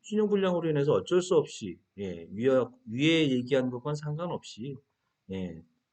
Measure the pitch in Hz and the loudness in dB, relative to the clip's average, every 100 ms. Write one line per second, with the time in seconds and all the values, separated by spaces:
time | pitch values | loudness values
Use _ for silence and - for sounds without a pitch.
0 | - 208 208 202 190 175 160 147 143 107 | -6 0 2 2 2 2 0 2 2 2
1 | - 180 180 165 127 - 101 82 _ - | 2 0 4 2 2 -2 -10 -10 _ -10
2 | 98 85 82 95 127 131 120 - - 117 | -8 -8 -10 -2 2 4 2 -4 -10 0
3 | 151 165 151 127 123 131 127 123 147 147 | 2 4 4 0 2 2 2 -2 -4 -6
4 | 151 151 175 131 - - 135 131 _ _ | -4 -6 -6 -6 -10 -12 -10 -12 _ _
5 | _ _ - 95 90 82 - _ _ | _ _ -10 -8 -8 -10 -16 _ _